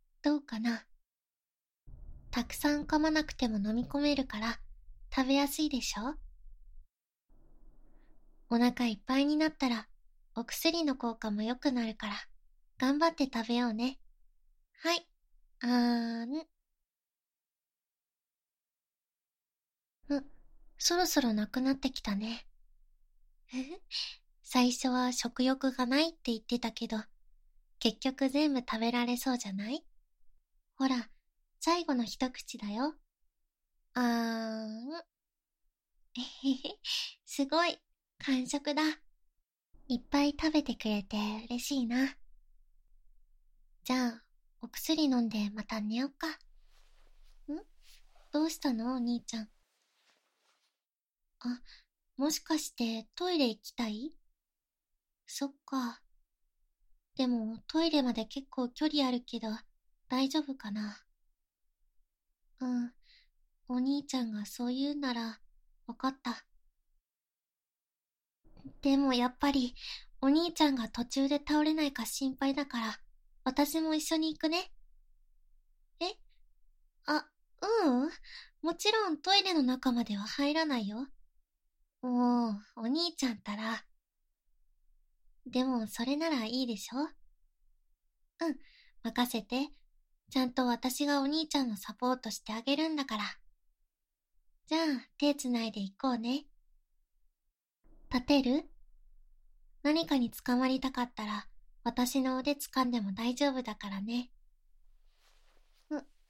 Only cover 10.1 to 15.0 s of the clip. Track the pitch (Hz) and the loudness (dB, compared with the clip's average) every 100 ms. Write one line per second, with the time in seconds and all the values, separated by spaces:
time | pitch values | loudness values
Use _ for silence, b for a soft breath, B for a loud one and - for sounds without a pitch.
10.1 | _ - - 233 - 330 339 302 262 233 | _ -12 -8 -6 0 2 2 0 0 -2
11.1 | 220 220 208 220 247 294 247 226 214 208 | -4 -4 -4 -2 0 0 0 -2 -4 -6
12.1 | 202 - - - _ _ - 254 294 330 | -8 -10 -20 -20 _ _ -2 0 4 2
13.1 | 330 262 233 226 240 240 214 247 269 - | 2 -2 -2 0 0 0 0 -2 -4 -16
14.1 | - - _ _ _ _ _ 330 339 | -20 -20 _ _ _ _ _ -2 -2